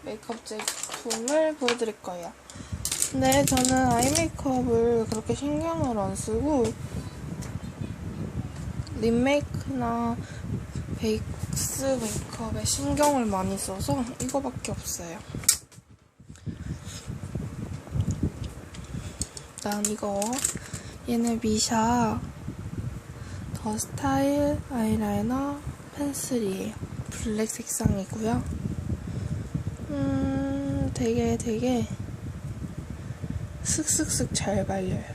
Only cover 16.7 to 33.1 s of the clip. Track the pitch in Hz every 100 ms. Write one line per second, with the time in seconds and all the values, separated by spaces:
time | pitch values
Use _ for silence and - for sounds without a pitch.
16.7 | - - - - - - - - - -
17.7 | - - - - - - - - - -
18.7 | - - - - - - - - - 208
19.7 | 208 208 214 208 202 208 254 - - -
20.7 | - - - - 233 233 226 220 214 -
21.7 | 226 220 240 226 214 - - - - -
22.7 | - - - - - - - - - 220
23.7 | 220 - - 277 269 277 285 285 294 -
24.7 | 262 220 220 208 202 214 254 277 285 285
25.7 | - - - 285 277 - 247 208 190 196
26.7 | 214 - - - - - 214 220 - 226
27.7 | - 214 202 190 220 220 247 - - -
28.7 | - - - - - - - - - -
29.7 | - - 285 277 269 269 269 269 - -
30.7 | - - - 240 233 233 233 - 220 240
31.7 | 247 220 - - - - - - - -
32.7 | - - - -